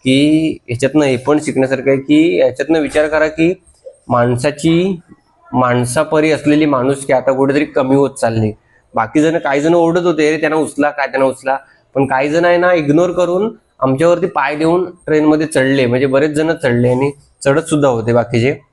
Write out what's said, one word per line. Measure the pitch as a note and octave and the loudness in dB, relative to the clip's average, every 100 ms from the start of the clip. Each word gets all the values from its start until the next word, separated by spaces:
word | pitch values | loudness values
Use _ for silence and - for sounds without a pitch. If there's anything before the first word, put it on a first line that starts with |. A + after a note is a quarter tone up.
की | B2+ C3+ D3 D#3 D#3+ D3+ - | 0 2 2 2 0 -6 -8
ह्याच्यातनं | A#2+ C3+ D3+ | -4 0 2
हे | C#3+ B2+ | 2 0
पण | C3 D3+ | 0 0
शिकण्यासारखं | D3 C3 C3 C3 C3 | 0 -2 -2 0 0
आहे | C#3 | -2
की | C3+ D3+ E3 F3 | 2 2 4 2
ह्याच्यातनं | C3 A#2+ C#3 D#3+ | 0 -2 -2 0
विचार | C#3+ D3+ D3+ | 0 0 0
करा | D3+ D#3 | 0 -2
की | D#3 E3 F#3 _ _ - - - | 0 -2 -2 _ _ -20 -20 -4
माणसाची, | A#2+ A#2+ B2 D3 C#3+ D#3+ E3 F#3+ F3 _ - _ _ - | 0 0 0 -2 -2 0 2 0 -4 _ -20 _ _ -6
माणसापरी | B2+ B2 B2 B2 D#3+ D#3 D#3 D#3 | -2 0 0 0 -2 0 0 0
असलेली | C#3+ D3 D3+ D#3 | 0 2 2 2
माणुसकी | C3+ B2+ C#3 - | 0 0 -2 -2
आता | C3 B2+ | -2 0
कुठेतरी | C3 C3+ C#3 | 0 0 0
कमी | D3+ - C3 C#3 | -2 -2 0 2
होत | C#3 | 0
चालली. | C3+ A#2 A2+ A2 G#2+ _ _ _ | -2 -2 0 -2 -4 _ _ _
बाकी | A2+ A2+ D#3 | -6 -2 0
जण, | D#3 D#3 | 0 0
काही | D3+ C#3 | -2 -2
जण | D#3 | 2
ओरडत | E3+ E3 E3+ | 2 2 0
होते, | F3 D#3 D3+ | 0 0 0
"अरे | D#3 | 0
त्यांना | D#3 D#3 | -2 -2
उचला, | D3 - D3 | -4 -2 -2
काय | D3 C3+ | -2 -4
त्यांना | C3+ C3+ | 0 -2
उचला", | B2+ C3 C3+ - _ _ | -2 -4 -4 -6 _ _
पण | C3+ C3+ | -4 -2
काही | C3 C#3+ | 0 0
जण | D#3+ | 0
आहे | F3 F3 | 2 2
ना | F3+ | 2
इग्नोर | F3+ D3 D3+ F3+ | 0 2 2 2
करून | F3 F3 F3+ G#3+ - _ _ | 0 -2 0 -4 -6 _ _
आमच्यावरती | C3+ C3+ E3 F3 - | -4 0 2 2 0
पाय | D3+ C#3 D3+ | -2 -4 -2
देऊन | D#3+ F3 F3 | 0 0 -2
ट्रेनमध्ये | E3+ - D#3 D3+ D#3 D#3 | -8 -2 0 2 2 0
चढले, | C#3 C3 C#3 B2+ | 0 0 0 0
म्हणजे | B2 C#3 | 0 0
बरेच | C3 D#3 | 0 0
जण | D3 D#3+ | -2 -2
चढले | E3 C#3 A#2+ B2 | -2 -2 0 0
आणि | B2 C#3+ C#3+ _ _ | 0 -2 -6 _ _
चढत | C#3 C#3+ | -2 -2
सुद्धा | D#3+ D3+ C#3+ | 0 0 0
होते | A#2 A2 | 0 0
बाकीचे. | A#2+ A2+ A#2+ B2 D#3 _ | 0 0 0 0 -2 _